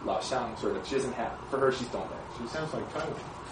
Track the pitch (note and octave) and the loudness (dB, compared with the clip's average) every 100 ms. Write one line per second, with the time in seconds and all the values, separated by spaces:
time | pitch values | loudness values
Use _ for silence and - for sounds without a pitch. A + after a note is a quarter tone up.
0 | A#2+ A2 - C3 A2 A2 G#2+ A#2 - C3+ | 2 2 2 2 0 0 0 0 2 2
1 | B2 A#2 A2+ - - C3+ C3+ B2+ A#2+ G2+ | 2 0 -2 -2 -2 4 6 4 -2 -2
2 | F2 - - - A#2 D#3 D#3 A#2+ G#2+ D3+ | -2 -6 -8 -6 -4 -2 -2 -2 -2 -2
3 | - - - - - | -2 -4 -6 -8 -10